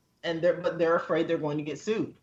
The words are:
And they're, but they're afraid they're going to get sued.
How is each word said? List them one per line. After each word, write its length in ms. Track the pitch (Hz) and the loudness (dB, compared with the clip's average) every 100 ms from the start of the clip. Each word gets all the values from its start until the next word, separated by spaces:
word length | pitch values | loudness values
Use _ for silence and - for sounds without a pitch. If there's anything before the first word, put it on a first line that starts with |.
| _ _ | _ _
And 180 | 170 165 | -4 0
they're, 140 | 170 165 | 2 2
but 220 | 175 165 | 0 2
they're 180 | 165 175 | 2 2
afraid 320 | - 165 160 | 2 0 2
they're 100 | 165 | 0
going 200 | 147 151 | 0 -2
to 60 | |
get 160 | 151 143 | -4 -6
sued. 340 | 208 220 127 - | -2 -2 -2 -8